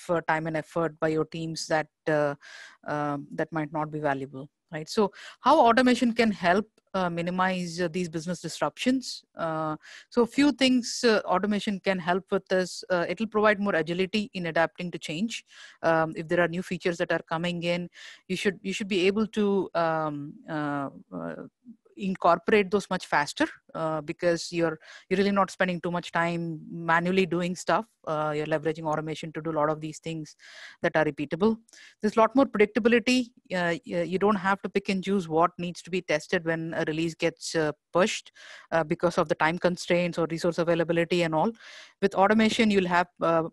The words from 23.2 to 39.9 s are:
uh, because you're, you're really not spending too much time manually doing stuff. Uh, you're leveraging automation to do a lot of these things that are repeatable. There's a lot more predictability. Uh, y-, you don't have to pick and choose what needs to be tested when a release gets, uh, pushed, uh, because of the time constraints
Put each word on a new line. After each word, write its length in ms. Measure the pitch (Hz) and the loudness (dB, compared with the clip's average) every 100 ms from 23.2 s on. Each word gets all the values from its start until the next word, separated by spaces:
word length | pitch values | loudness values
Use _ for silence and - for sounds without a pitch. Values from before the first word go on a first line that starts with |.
| 147 - 311 - _ 160 | 0 0 -2 -4 _ -6
uh, 260 | 160 156 | -4 -4
because 500 | 147 170 175 170 - | -6 -2 0 0 -2
you're, 280 | 170 165 160 - - - | -2 0 -2 -10 -18 -2
you're 80 | 185 | 0
really 140 | 202 | 2
not 200 | 202 190 | 2 0
spending 280 | - 185 175 | 0 -2 -2
too 100 | 180 | -4
much 200 | 175 - | -4 -4
time 480 | 170 170 170 170 156 156 | -2 0 -2 -4 -8 -10
manually 560 | 170 165 165 175 190 185 | -6 0 2 2 0 -2
doing 280 | 170 175 180 | -2 -2 -4
stuff. 300 | - 170 226 _ - | 0 0 -2 _ -6
Uh, 260 | 151 151 151 | -4 -2 -4
you're 120 | 151 | -2
leveraging 380 | 156 156 160 160 | -2 -2 -4 -2
automation 460 | 156 156 151 165 | -4 -4 -8 -10
to 80 | 156 | -8
do 100 | 156 | -4
a 80 | 156 | 0
lot 100 | 147 | 0
of 120 | 156 | 0
these 180 | 156 - | -6 -10
things 360 | 165 160 147 - - - - - | -10 -8 -10 -16 -20 -20 -20 -4
that 140 | 170 165 | 0 2
are 100 | 151 | 0
repeatable. 520 | 147 143 170 214 226 _ - - _ | 0 -6 0 0 0 _ -20 -20 _
There's 140 | 214 226 | 0 4
a 40 | |
lot 160 | 220 254 | 4 6
more 100 | 277 | 4
predictability. 840 | 202 208 233 220 233 247 254 240 _ - | 4 2 4 4 4 4 2 0 _ -8
Uh, 220 | 180 175 170 - | -2 0 -2 -4
y-, 160 | 180 | -4
you 140 | 170 180 | -2 2
don't 200 | 196 208 | 2 2
have 240 | 185 196 | 2 -2
to 60 | 196 | -2
pick 200 | 202 - | -4 -2
and 140 | 196 | -2
choose 240 | 180 202 165 | 0 -2 0
what 240 | 156 175 - | 2 2 0
needs 240 | 175 170 | -8 -8
to 80 | - | -6
be 100 | 185 | -4
tested 440 | - 151 - 180 160 | -2 -2 0 -2 0
when 280 | 165 165 165 | -2 -4 -4
a 100 | 160 | -2
release 260 | 156 165 | -2 -2
gets, 400 | 160 165 160 - | -2 -2 -4 -4
uh, 200 | 165 151 147 _ | -2 -2 -4 _
pushed, 380 | 170 220 - - - - - - | 2 2 0 -10 -20 -20 -20 -2
uh, 120 | 165 | 0
because 360 | 156 165 175 180 | 0 0 0 2
of 80 | 165 | 0
the 80 | 175 | 2
time 240 | 156 175 | 2 2
constraints 580 | 180 175 - | 0 0 0